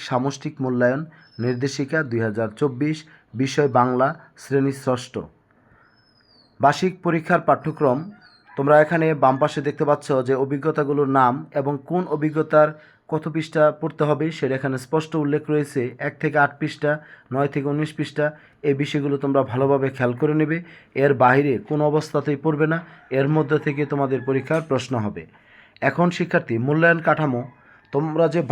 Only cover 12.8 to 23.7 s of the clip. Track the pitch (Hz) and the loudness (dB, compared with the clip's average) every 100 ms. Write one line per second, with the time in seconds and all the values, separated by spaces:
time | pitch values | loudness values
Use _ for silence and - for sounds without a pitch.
12.8 | - _ - 156 160 156 156 165 151 151 | -18 _ -8 -6 -4 -6 -4 2 2 2
13.8 | 160 - 147 147 156 160 135 131 139 131 | -4 -2 0 0 -2 -2 -2 -2 -2 -4
14.8 | 131 160 156 165 147 147 147 151 143 139 | -2 -2 -2 -2 0 -2 0 -2 0 -2
15.8 | 120 117 143 - 156 147 143 - 151 - | -4 -4 -8 -4 -2 2 2 0 -8 -4
16.8 | 147 151 - - - 127 143 147 139 147 | -2 -2 -6 -20 -6 -2 -2 -2 -2 -2
17.8 | 151 - 147 - 151 151 - _ 151 135 | -4 -6 -6 -2 -2 -4 -16 _ -2 0
18.8 | 143 151 139 139 139 139 123 123 139 139 | 0 -2 -2 -2 0 0 0 0 2 2
19.8 | 135 131 123 123 151 151 151 165 175 - | 0 0 -2 0 0 2 0 -2 -8 -18
20.8 | _ 127 139 131 123 131 147 113 - 151 | _ 0 2 6 6 6 4 0 -2 0
21.8 | 151 151 151 147 139 143 160 147 156 165 | 2 0 0 -2 -2 -2 0 2 0 0
22.8 | - - - 131 139 156 139 151 151 | -6 -18 -4 0 2 2 2 0 0